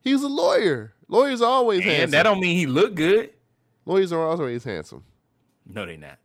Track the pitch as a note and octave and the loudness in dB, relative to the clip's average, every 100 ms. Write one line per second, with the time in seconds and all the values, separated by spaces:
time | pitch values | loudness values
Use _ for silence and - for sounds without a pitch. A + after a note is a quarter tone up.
0 | - C#4 C#4+ C#4 - C5 G#3 C3 A2 _ | 0 -2 -2 -2 0 2 0 -2 -6 _
1 | _ G#3 C#4 B3+ A#3 C4 A#3+ G3 F3+ D3 | _ 2 2 2 2 2 2 0 0 0
2 | E3 D3 G#3 G3+ F3+ F3 D#3 C3 A3+ F#3 | 2 4 4 2 0 0 0 2 0 0
3 | D#3+ G#3 - _ _ _ _ _ - F#3 | 2 2 0 _ _ _ _ _ -4 -2
4 | F#3+ E3+ D#3+ E3+ C#3 A#2+ A#2+ F#2 D2+ C2+ | 0 -2 -2 -2 -4 -6 -6 -8 -10 -18
5 | - _ _ _ _ _ - G2 F#2 D#2+ | -20 _ _ _ _ _ -16 -12 -12 -14
6 | D2 C#2+ | -18 -20